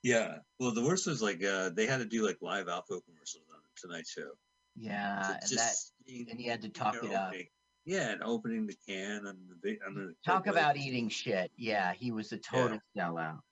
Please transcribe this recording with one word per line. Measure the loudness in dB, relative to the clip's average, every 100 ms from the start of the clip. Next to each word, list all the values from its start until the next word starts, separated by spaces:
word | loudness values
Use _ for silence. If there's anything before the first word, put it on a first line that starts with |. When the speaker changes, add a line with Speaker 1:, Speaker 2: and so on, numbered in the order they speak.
Speaker 1:
Yeah. | 6 4 4 -4 -14 _
Well, | 0
the | 4
worst | 4 4 2
was, | 2
like, | 2 2
uh, | 2 2 2
they | 2 2
had | 2
to | 0
do, | 2 2
like, | 0
live | -2 -2 -2
Alpo | -4 -4 -8 _
commercials | -16 -14 -14 _
on | -20
the | _ -18 -10
Tonight | -8 -8
Show. | -10 -10 -12 _ _ _ -12
Speaker 2:
Yeah, | -6 -2 -2 0
Speaker 1:
So | 0
Speaker 2:
and | 0
Speaker 1:
just | 0 2
Speaker 2:
that, | 2 0 -6 _ -16
Speaker 1:
seeing | -12 -10
Speaker 2:
and | -6
he | -4
had | -4
to | -4
talk | 0 0
Speaker 1:
their | 0 0
Speaker 2:
it | 0
up. | 0
Speaker 1:
opening, | -4 -10 _ _ _ -4
yeah, | 0 0
and | -2
opening | 0 0 0 0 -2
the | -4 -8
can | -6 -4 -4 -6
on | -12 -16
the | -6
vi-, | -4 -2 -6
on | -6
the | -8 -6
Speaker 2:
Talk | 2 2 4
Speaker 1:
takeaway. |
Speaker 2:
about | 4 6 4
eating | 2 0 0
shit. | -2 0 0 0 -2
Yeah, | 0 4 2
he | 0 -2
was | -2 -4
a | -6
total | 0 2 2 0 _
Speaker 1:
Yeah. | -2 -2
Speaker 2:
sellout. | 0 -4 -6 _